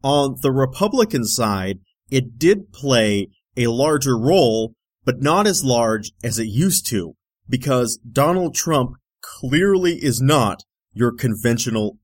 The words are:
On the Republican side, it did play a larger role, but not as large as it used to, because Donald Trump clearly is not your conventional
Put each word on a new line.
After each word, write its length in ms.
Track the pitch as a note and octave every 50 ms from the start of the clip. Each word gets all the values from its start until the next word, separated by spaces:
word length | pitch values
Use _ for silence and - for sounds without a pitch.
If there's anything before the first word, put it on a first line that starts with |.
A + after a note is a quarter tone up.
| -
On 320 | C3+ C#3+ D3 C#3 C#3 C3+ -
the 100 | - C#3+
Republican 720 | C3 C3+ C3+ C3 - - G3 G#3 G3+ C4 A3 G#3+ - C3+ A#2
side, 540 | G#2+ - - A#2 G#2+ G2+ G2 F#2 F#2+ G2 F#2+ _ _ _ _ _ _
it 260 | C3+ C3 C3 A#2 A#2
did 340 | A#2 D#3 E3+ G#3+ G3+ - _
play 580 | - - C#3 C#3 C3 A#2+ A2 G#2 G#2 G2+ G2 - _ _ _ _ _
a 100 | B2+ A#2+
larger 500 | A#2 A#2 A#2+ C#3 D#3 D#3 C#3+ C3 C3+ B2+
role, 560 | A2+ A2 C3+ F3+ G3 D3+ A#2 A2 A2+ A2 A2+ _ _ _ _ _ _ _
but 180 | - B2 -
not 260 | C3+ C#3+ D#3+ F#3+ G#3
as 160 | G#3+ F#3 - C#3+
large 480 | C3 A#2+ A#2+ A#2 A2 A2 A2 G#2 - _ _ -
as 140 | A#2 G#2
it 100 | A2+ A2+
used 400 | A2 G#2 A#2+ E3+ F#3+ E3 - -
to, 280 | - A#2+ G2+ F2 D#2+ - _ _ _ _ _ _ -
because 480 | - C3 C3 C#3+ C3+ B2 B2 A2+ -
Donald 560 | - _ B2 A2 C#3 C#3 D#3 F3 F#3 F3+ D#3+ C3
Trump 380 | - - E3+ D#3+ C#3+ B2+ C3 - - _ _ _ _
clearly 840 | - - - - - B2+ C#3 D#3 F#3+ G3+ G3 F#3 F3+ F3 E3+ - -
is 180 | C#3+ A2+ A2+
not 420 | C3 C3+ D3+ C#3+ A#2 G2+ F2 - - _ _ _ _ _ _
your 180 | G2+ A#2+ A#2+
conventional 840 | A#2+ - - B2 G#2+ - - A#2+ A#2 A#2+ - B2 A2 A2 G#2+ G#2 - _